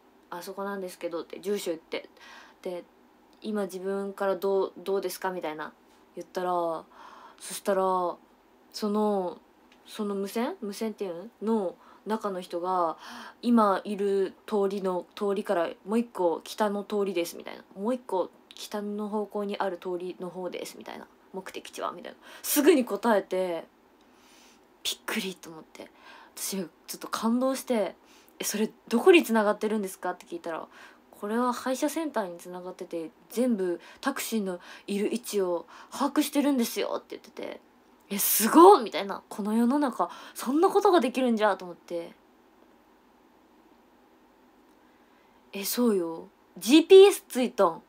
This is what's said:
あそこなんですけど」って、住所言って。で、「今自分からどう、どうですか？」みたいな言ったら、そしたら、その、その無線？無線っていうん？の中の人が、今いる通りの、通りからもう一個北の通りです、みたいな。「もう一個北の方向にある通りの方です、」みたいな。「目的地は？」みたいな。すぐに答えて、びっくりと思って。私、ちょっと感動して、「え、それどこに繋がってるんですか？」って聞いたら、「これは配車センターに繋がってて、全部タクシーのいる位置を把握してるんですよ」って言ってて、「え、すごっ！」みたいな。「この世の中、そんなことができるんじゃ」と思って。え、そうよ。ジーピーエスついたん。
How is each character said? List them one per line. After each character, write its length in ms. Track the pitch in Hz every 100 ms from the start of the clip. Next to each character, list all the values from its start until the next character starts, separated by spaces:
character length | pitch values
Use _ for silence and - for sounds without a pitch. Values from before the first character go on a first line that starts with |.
| _ _ _
あ 120 | 175
そ 120 | 180
こ 100 | 190
な 120 | 196 202
ん 40 |
で 60 | 180
す 80 | -
け 120 | 170
ど」 120 | 165
っ 20 | -
て、 140 | -
住 180 | 180 208
所 140 | 185
言 60 | 160
っ 40 |
て。 260 | - - - - - - - -
で、 220 | 185 180 - _ _ _ _ -
「今 220 | 220 208
自 140 | 196 185
分 320 | 185 196 196
か 120 | 196 196
ら 100 | 185
ど 300 | 196 196 190
う、 40 | -
ど 180 | 175 196
う 40 |
で 80 | 180
す 100 | -
か？」 100 | 185
み 100 | 185
た 80 | 160
い 60 | 156
な 160 | 151 - _ - _ -
言 80 |
っ 40 | 170
た 160 | -
ら、 80 | 180 175 170 160 - - - - - -
そ 140 | -
し 80 | 190
た 120 | -
ら、 80 | 190 190 185 175 165 - _ _ _ _
そ 180 | - 214
の、 480 | 208 214 202 180 - _ _ _ - -
そ 180 | - 208
の 80 | 196
無 120 | 196
線？ 280 | 226 254 381
無 100 | 208
線 180 | 202 220
っ 20 |
て 100 | 208 196
い 40 |
う 20 | 170
ん？ 60 | 208 -
の 340 | 208 226 185 165 - - -
中 240 | 220 208
の 100 | 185
人 180 | 185 175
が、 380 | 180 185 165 - - 240 226 -
今 380 | 233 233 208 190
い 120 | - 202
る 380 | 202 196 190 - -
通 220 | 214 196
り 120 | 196
の、 240 | 185 185 - -
通 180 | 202
り 100 | 202
か 100 | 208 185
ら 140 | 165 - 185
も 100 | 226
う 20 |
一 40 | 240
個 340 | - 180 160
北 260 | - - 214
の 140 | 202
通 200 | 202 208 196
り 80 |
で 100 | 175 170
す、 100 | -
み 80 |
た 80 | -
い 40 | -
な。 60 | - -
「も 100 | 208
う 40 |
一 60 | 254 -
個 240 | 180 165 - _
北 280 | - - 208
の 260 | 208 208 208
方 180 | 214 202
向 180 | 208
に 140 | 202 202
あ 100 | 196
る 80 | 180
通 200 | 185 175
り 180 | 180 170
の 100 | 180
方 200 | 175 180
で 140 | - -
す、」 100 | -
み 60 |
た 100 | -
い 40 | -
な。 80 | - _ _
「目 140 | 185 185
的 200 | - -
地 120 | -
は？」 100 | -
み 80 | -
た 80 | -
い 20 |
な。 60 | - - -
す 200 | - 285
ぐ 120 | 285
に 100 | 311
答 320 | 240 202 240 202
え 40 |
て、 440 | 190 185 185 165 - _ _ _ _ - - - - - _ _
び 80 | -
っ 60 | - -
く 140 | 220
り 140 | 190 180
と 140 | -
思 100 | 160
っ 20 |
て。 260 | - - - - - - - -
私、 200 | - 190
ち 40 |
ょ 40 | 165 - - -
っ 20 |
と 100 | -
感 320 | - 226 240
動 160 | 262 262
し 80 |
て、 320 | - 240 185 - - - - _
「え、 40 |
そ 140 | - 202
れ 120 | 220 - -
ど 120 | 233
こ 120 | 349
に 100 | 349
繋 200 | 233 226
が 80 | 208
っ 60 | 208
て 100 | 214
る 100 | 220
ん 40 |
で 60 | 190
す 100 | -
か？」 120 | 180
っ 40 | 180
て 80 | -
聞 100 | 170
い 40 |
た 120 | 170
ら、 140 | 160 - - - - _ -
「こ 80 | 208
れ 80 | 226
は 140 | 247
配 240 | 240 254 262
車 140 | 302
セ 140 | 311
ン 80 | 320
タ 100 | 226
ー 100 | 190
に 60 | 170
繋 240 | 180 180
が 80 | 180
っ 20 |
て 120 | 180 185
て、 240 | 170 160 - _
全 260 | - 254 214
部 240 | 185 170 - -
タ 140 | -
ク 80 | 277
シ 160 | - 226
ー 40 |
の 180 | 190 180 - - -
い 120 | 202
る 160 | 208
位 40 | 226
置 220 | - 208
を 240 | 180 175 - - -
把 180 | - 269
握 100 | -
し 80 | 294
て 100 | 285
る 100 | 277
ん 40 | 269
で 60 |
す 160 | 226 208
よ」 140 | - -
っ 20 |
て 60 | - -
言 20 |
っ 40 |
て 80 | -
て、 300 | - - - - _ _ _ _
「え、 80 | 202
す 300 | - - 208
ご 280 | 226 359 392
っ！」 20 |
み 60 | 208
た 100 | 147
い 60 | 196
な。 160 | - -
「こ 120 | -
の 120 | 202
世 120 | 220 240
の 120 | 294
中、 320 | 285 - 180 - -
そ 180 | - 214
ん 80 | 285
な 60 | 381
こ 100 | 392
と 120 | 403
が 80 | 359
で 120 | 254
き 80 | 254
る 100 | 254
ん 60 | 226
じ 80 |
ゃ」 120 | 208 190
と 60 | 180
思 80 |
っ 20 | 170
て。 380 | - 170 170 - _ _ _ _ - _ _ _ _ _ _ _ _ _ _ _ _ _ _ _ _ _ _ _ _ _ _ _ _ _ _ _ _
え、 120 | 196
そ 240 | 196 - 240
う 60 | 196
よ。 320 | 165 165 185 _ _ -
ジ 200 | 202 311
ー 80 | 330
ピ 80 | 381
ー 20 | 392
エ 40 |
ス 120 | - -
つ 140 | 247
い 80 | 240
た 120 | -
ん。 180 | 185 165